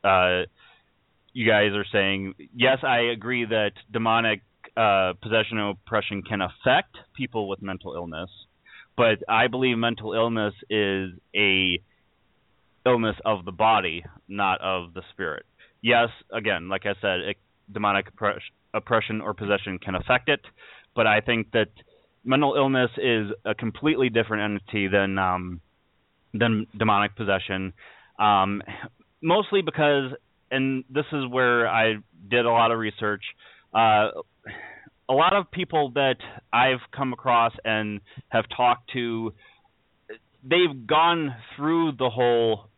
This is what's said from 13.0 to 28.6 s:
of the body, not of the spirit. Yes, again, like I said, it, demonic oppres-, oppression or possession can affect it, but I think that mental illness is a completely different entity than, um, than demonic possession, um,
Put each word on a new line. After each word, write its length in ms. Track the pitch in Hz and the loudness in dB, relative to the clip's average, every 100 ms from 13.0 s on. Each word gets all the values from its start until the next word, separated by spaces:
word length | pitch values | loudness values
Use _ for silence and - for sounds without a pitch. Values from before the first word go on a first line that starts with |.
| 110 98 | 0 -2
of 200 | - 104 | -2 -2
the 60 | 87 | -4
body, 540 | 87 110 110 92 82 85 - _ | 0 2 4 0 -6 -12 -20 _
not 320 | 101 98 92 | -4 -2 0
of 340 | 92 92 85 | -2 -4 -6
the 80 | 87 - | -14 -18
spirit. 340 | - 87 73 - _ - _ | -8 -8 -8 -12 _ -20 _
Yes, 280 | 113 120 117 - _ | 2 4 2 -2 _
again, 360 | 110 107 92 87 | -6 -4 -4 -4
like 180 | 95 101 | -6 -4
I 80 | 98 | -4
said, 200 | 101 90 | -2 -2
it, 140 | 90 - _ _ _ | -4 -10 _ _ _
demonic 420 | 104 104 98 98 | -4 0 0 -4
oppres-, 240 | - 104 101 - _ _ | -4 -4 -4 -12 _ _
oppression 480 | 110 - 113 - 110 | -8 0 -2 0 -8
or 140 | 87 | -8
possession 460 | 101 101 101 101 92 | -8 -2 -2 -2 -10
can 160 | - 92 | -6 -6
affect 320 | - 127 - | 0 -2 0
it, 120 | 143 - _ - - _ | -2 -4 _ -20 -20 _
but 100 | - 110 | 0 2
I 120 | 107 | 2
think 300 | 107 117 107 | 2 -2 0
that 200 | 117 107 - - _ _ _ | 0 0 -4 -20 _ _ _
mental 300 | 120 131 147 | 0 2 2
illness 380 | 143 135 135 123 - | 2 2 2 0 0
is 360 | 120 117 101 107 | 0 0 -2 -6
a 120 | - 107 | -6 -4
completely 520 | 117 - 147 156 127 | -4 -2 -2 2 2
different 440 | 113 110 110 104 | 2 0 -2 -2
entity 340 | 101 - 107 98 | -4 -4 -4 0
than, 320 | 101 98 95 | 2 2 0
um, 420 | 92 90 90 87 _ _ _ _ _ _ _ | 0 -2 -6 -12 _ _ _ _ _ _ _
than 360 | 107 117 110 107 104 | 0 0 0 -2 -2
demonic 380 | 110 101 101 101 | 2 2 0 -2
possession, 560 | 104 98 - 95 95 - - - _ - | -2 -2 -2 -6 -6 -12 -20 -20 _ 0
um, 420 | 107 101 95 101 | 4 4 2 -2